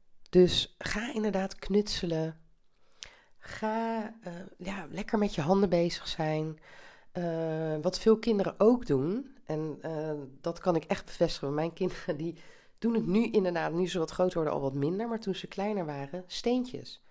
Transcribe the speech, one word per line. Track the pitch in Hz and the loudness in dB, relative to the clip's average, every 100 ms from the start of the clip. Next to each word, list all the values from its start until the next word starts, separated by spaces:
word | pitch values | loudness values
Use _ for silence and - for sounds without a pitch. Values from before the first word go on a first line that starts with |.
| - - - | -20 -20 4
Dus | 180 180 - - - | 8 8 6 -2 -6
ga | - 214 240 | -6 -4 -2
inderdaad | 226 214 190 190 - | -2 0 0 -2 -6
knutselen. | - 202 208 - 175 160 160 160 - - - _ - - - - _ - | 2 2 2 -2 -2 0 -2 -6 -20 -20 -20 _ -20 -20 -20 -20 _ -20
Ga, | - - 214 226 226 226 220 - | -14 -6 -2 -2 -2 -4 -6 -10
eh, | 180 175 196 - | -12 -12 -14 -12
ja, | 180 196 160 | -8 -8 -8
lekker | 165 - 214 | -8 0 2
met | 202 - | 2 0
je | |
handen | 147 196 196 | 4 4 6
bezig | 170 170 - - | 4 2 -2 -8
zijn. | - 156 156 156 156 - - - - - | -2 0 0 -2 -8 -18 -20 -20 -20 -12
Eh, | 180 170 165 160 156 160 156 | -6 -4 -2 -2 -2 -2 0
wat | 180 185 | -2 2
veel | 220 220 | 4 6
kinderen | 233 202 180 - | 4 2 0 6
ook | 214 247 226 | 6 6 2
doen, | 135 151 233 277 - - | 2 2 -2 -6 -16 -6
en, | 156 156 139 | -4 -4 -6
eh, | 165 156 156 147 131 131 | -6 -4 -4 -6 -8 -6
dat | 170 170 | -6 -2
kan | 185 165 | 0 0
ik | |
echt | - 190 - | 0 -6 -4
bevestigen. | - 170 - 139 | 0 0 0 -4
Mijn | 151 165 | -2 -4
kinderen, | 165 180 - - 143 | -2 -4 -4 -6 -4
die | 170 165 - - - - | -4 -8 -16 -20 -20 -4
doen | 233 | 0
het | 226 160 | 2 2
nu | 208 233 | 2 4
inderdaad, | 226 180 170 156 | 4 4 0 0
nu | 170 180 | 0 0
ze | 185 | 0
wat | 160 | -2
groter | - 185 175 | 2 2 2
worden, | 151 | 0
al | 151 | 0
wat | 135 | -2
minder. | 139 147 190 233 | 0 0 0 -4
Maar | 220 | -4
toen | 202 175 | -4 -4
ze | - | -6
kleiner | - 208 208 156 | -4 -2 -2 -4
waren, | 139 139 180 180 | -6 -6 -8 -8
steentjes. | - 233 254 247 - - - - | -4 0 0 0 -8 -12 -18 -20